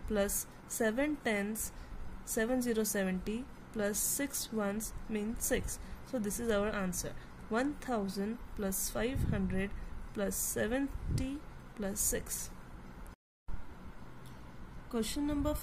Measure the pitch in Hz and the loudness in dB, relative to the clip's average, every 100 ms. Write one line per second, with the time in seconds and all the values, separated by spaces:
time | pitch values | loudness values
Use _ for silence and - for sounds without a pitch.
0 | - 214 196 - - - - - 226 226 | 0 4 4 2 -4 -10 -6 2 4 6
1 | 294 294 240 208 202 220 - - - - | 4 2 2 2 2 0 -4 -6 -8 -6
2 | - - - 226 220 254 240 220 214 208 | -6 -6 -2 2 4 4 4 4 4 4
3 | 190 185 202 226 269 - - 220 202 208 | 2 2 0 -2 -4 -10 -6 0 2 2
4 | - - 285 - - 220 202 208 220 - | 2 2 0 0 -2 0 2 0 -2 -4
5 | - 214 208 240 - 208 185 - - - | -2 -2 0 0 2 2 2 -4 -8 -10
6 | - 254 202 202 233 208 208 208 185 175 | -4 0 0 0 4 4 4 2 0 0
7 | 151 - - - - 220 277 285 - 226 | -4 -6 -8 -12 0 2 2 0 0 0
8 | 196 196 208 240 - - 190 190 - 226 | 2 0 -2 -2 -6 -2 0 0 0 0
9 | 226 269 - 208 190 190 202 - - - | 2 2 2 4 2 2 0 -2 -6 -6
10 | - 214 196 190 - 233 214 254 277 - | -6 -2 0 0 0 2 2 2 0 -2
11 | - - 262 285 - - - - 196 196 | 0 0 0 -4 -8 -12 -12 -4 -2 2
12 | - 240 - - - - - - - - | 2 0 -2 -6 -6 -10 -12 -12 -12 -10
13 | - - _ _ - - - - - - | -12 -14 _ _ 0 0 0 -6 -10 -12
14 | - - - - - - - - - 233 | -12 -12 -12 -12 -12 -12 -12 -12 -2 0
15 | 220 294 294 294 277 - | 0 2 2 4 4 2